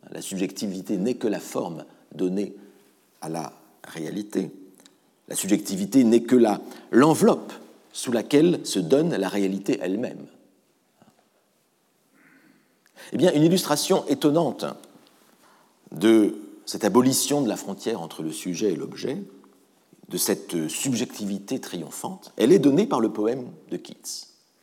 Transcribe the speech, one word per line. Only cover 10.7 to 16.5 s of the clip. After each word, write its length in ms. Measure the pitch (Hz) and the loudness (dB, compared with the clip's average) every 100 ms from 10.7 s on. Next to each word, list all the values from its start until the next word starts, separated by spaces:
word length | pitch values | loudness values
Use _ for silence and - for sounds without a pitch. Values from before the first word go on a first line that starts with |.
| _ _ _ _ _ _ _ _ _ _ _ _ _ _ _ _ _ _ _ _ _ _ _ - | _ _ _ _ _ _ _ _ _ _ _ _ _ _ _ _ _ _ _ _ _ _ _ -10
Eh 40 | 120 | 2
bien, 160 | 170 | 4
une 120 | 147 | 6
illustration 640 | 160 185 - 147 - 190 - | 6 4 2 -2 2 0 2
étonnante 560 | 139 151 151 143 104 73 - - - _ _ _ _ _ _ _ _ _ | 2 4 4 2 -2 -8 -10 -18 -20 _ _ _ _ _ _ _ _ _
de 440 | - 107 113 104 - - | 0 6 6 6 0 -14